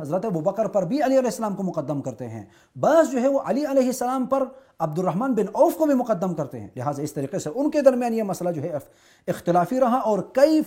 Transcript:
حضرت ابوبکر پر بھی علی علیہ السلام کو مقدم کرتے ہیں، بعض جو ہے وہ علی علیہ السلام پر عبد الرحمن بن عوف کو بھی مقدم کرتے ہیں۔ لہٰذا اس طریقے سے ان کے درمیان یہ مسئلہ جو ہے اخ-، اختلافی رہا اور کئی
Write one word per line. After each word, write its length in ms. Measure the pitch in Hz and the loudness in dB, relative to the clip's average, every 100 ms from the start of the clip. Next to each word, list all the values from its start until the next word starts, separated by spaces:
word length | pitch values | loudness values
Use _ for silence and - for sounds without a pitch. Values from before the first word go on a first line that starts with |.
حضرت 240 | 143 180 | -4 -4
ابوبکر 440 | 220 165 180 202 208 | -2 -2 -2 -2 -2
پر 160 | 202 | 0
بھی 180 | 175 285 | 0 0
علی 160 | 262 269 | 2 2
علیہ 100 | 247 | 2
السلام 260 | - 214 | -2 -6
کو 80 | 190 | -4
مقدم 380 | 185 160 139 143 | -4 -4 -4 -6
کرتے 260 | 131 120 120 | -6 -10 -10
ہیں، 140 | 110 98 _ _ 131 | -12 -14 _ _ -2
بعض 360 | 202 330 262 | 4 4 4
جو 80 | 254 | 2
ہے 80 | 269 | 0
وہ 120 | 277 | 0
علی 200 | 165 233 294 | 0 -2 2
علیہ 200 | 269 254 | 2 2
السلام 400 | - 247 262 240 | 0 -2 -2 0
پر 180 | 269 254 - _ - | 0 -2 -8 _ -6
عبد 200 | 160 156 | -4 -2
الرحمن 360 | 180 170 269 | -2 0 0
بن 200 | 220 190 | 0 0
عوف 220 | 233 330 320 | 4 2 4
کو 100 | 311 | 2
بھی 80 | |
مقدم 400 | 262 240 185 185 | 2 2 -2 -2
کرتے 260 | 160 143 117 | -4 -6 -8
ہیں۔ 80 | 98 127 | -12 -6
لہٰذا 260 | 135 139 | -6 -4
اس 100 | 147 | -6
طریقے 260 | 151 135 190 | -6 -6 -6
سے 120 | - | -6
ان 200 | 247 285 | -4 -2
کے 120 | 302 | 4
درمیان 320 | 262 247 240 | 4 4 -2
یہ 80 | 226 | -2
مسئلہ 260 | 202 170 180 | -2 -4 -4
جو 120 | 160 | -4
ہے 60 | 165 | -6
اخ-، 200 | 147 - _ _ _ - | -8 -10 _ _ _ -8
اختلافی 520 | 170 - 175 175 254 | -4 2 2 2 2
رہا 180 | 247 254 | 2 2
اور 180 | 220 196 - | 0 -2 0
کئی 260 | 262 302 311 | 4 6 6